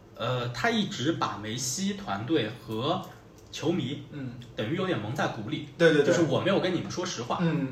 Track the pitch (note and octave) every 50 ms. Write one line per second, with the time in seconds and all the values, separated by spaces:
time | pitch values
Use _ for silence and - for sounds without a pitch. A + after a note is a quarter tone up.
0 | - - - - A2 B2 B2+ B2 A#2+ B2 B2 - - A#3 A#3+ A3 F#3 - - -
1 | A#2+ D3+ E3 B2+ - G#2+ G2+ G2 G#2 A2 A2+ B2+ - - - - F#3+ G3 G3+ -
2 | - G2+ G2 G2+ A2 B2+ D#3+ D3 A2+ G#2 - - - A2 A2 A2 B2 D3 F3+ F#3
3 | - - - - - - - - - - - - - D3+ F3+ F#3 - - D3 -
4 | - - - D3 C3 B2 - - - - - - A#2 A2 D#3 F#3+ F#3+ F#3 E3 A2+
5 | G#2 G#2 - - F#3 - - A#2 G2+ A#2 D3+ C#3+ - - - - E3+ E3 D3+ D3
6 | C3+ - - E3+ E3 D3 C3+ A2+ G#2+ F#3 G3+ - G3+ F#3 F3+ D#3+ - - - -
7 | F3+ F3 - - - - F#3+ - F3+ E3 D3+ C#3 C#3 B2+